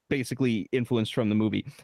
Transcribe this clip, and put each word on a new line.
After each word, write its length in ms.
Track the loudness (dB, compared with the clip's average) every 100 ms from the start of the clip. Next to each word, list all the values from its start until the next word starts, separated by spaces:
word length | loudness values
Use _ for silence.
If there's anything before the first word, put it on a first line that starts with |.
| -4
basically 600 | -4 -2 0 0 0 0
influenced 420 | -2 0 0 0
from 160 | 0 2
the 60 | 2
movie. 300 | 2 0 -6 -16